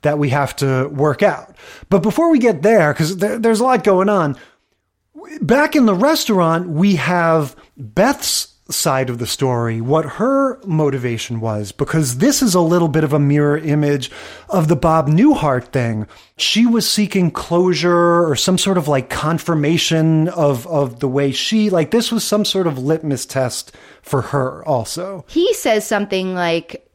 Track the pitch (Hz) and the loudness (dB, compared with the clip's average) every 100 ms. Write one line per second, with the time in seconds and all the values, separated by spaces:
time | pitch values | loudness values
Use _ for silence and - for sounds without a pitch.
0 | 147 151 139 143 139 - 139 131 139 147 | -2 0 0 0 -2 -2 -2 0 -2 0
1 | 151 131 202 143 - - - - - 196 | -2 2 0 0 -10 -20 -20 -20 0 0
2 | 202 196 330 311 233 170 175 226 151 143 | 2 2 2 4 2 2 2 4 2 0
3 | 160 185 202 233 226 220 254 254 202 185 | -2 -2 -4 0 0 2 2 2 2 2
4 | 196 202 156 131 - _ _ _ _ _ | 2 2 0 -4 -12 _ _ _ _ _
5 | _ 294 392 302 160 247 302 311 233 185 | _ -20 -18 -8 0 2 2 4 4 4
6 | 269 311 - 202 165 170 180 151 196 180 | 2 0 0 2 2 0 -2 0 2 2
7 | 131 175 165 160 143 - - _ 113 107 | 0 0 2 2 0 -8 -20 _ -10 0
8 | 220 - - - - _ _ - - 135 | 2 2 -4 -6 -6 _ _ -4 -2 0
9 | 127 120 120 - 135 123 117 113 117 156 | -2 -4 -6 -2 -2 0 -2 -4 0 0
10 | 156 - 226 269 277 254 196 156 151 135 | 0 -2 0 2 0 -2 -4 0 0 0
11 | 123 117 - 117 113 107 104 - 143 160 | -4 -6 -6 -6 -4 -4 -6 -6 -2 0
12 | 143 123 220 277 247 180 165 175 170 147 | -2 0 0 2 2 2 2 2 2 0
13 | 156 147 143 147 147 147 156 147 147 143 | 0 2 2 2 2 0 0 0 0 -2
14 | 123 - - - - 190 156 160 170 160 | -4 -14 -20 -20 -4 -2 2 2 2 2
15 | 147 156 269 285 156 127 - 135 120 110 | 2 4 4 4 0 -2 -2 -2 -2 -4
16 | 107 - - _ - 208 233 233 - - | -6 -12 -20 _ -2 2 2 2 0 0
17 | 208 196 180 - - 170 185 170 175 175 | 0 2 0 -2 -2 0 2 2 2 2
18 | 175 170 170 135 - 185 - 185 151 139 | 4 4 2 0 0 0 2 0 0 -2
19 | 131 - 151 165 - 160 147 165 - 160 | -2 -4 -2 -4 -2 -2 0 0 0 2
20 | 160 160 160 180 147 131 120 160 139 120 | 2 2 2 0 0 0 -4 -2 -2 -2
21 | 139 131 139 131 - 220 214 185 160 226 | -4 -2 -2 -2 -2 0 2 0 2 0
22 | 226 226 - 208 202 190 175 135 131 160 | 0 -4 -2 -2 0 0 -2 -2 -2 -2
23 | 160 135 - 135 127 - - - - - | -2 -6 -4 -4 -4 -4 -12 -20 -20 -20
24 | - 135 117 143 131 147 - 131 110 - | -6 -4 -2 -2 -4 -6 -4 -2 -2 -8
25 | 180 196 - 302 359 453 285 214 214 214 | -10 -12 -6 -2 0 0 0 0 0 -4
26 | 202 190 185 185 175 165 165 - _ | -2 -4 -4 -4 -2 -2 -6 -20 _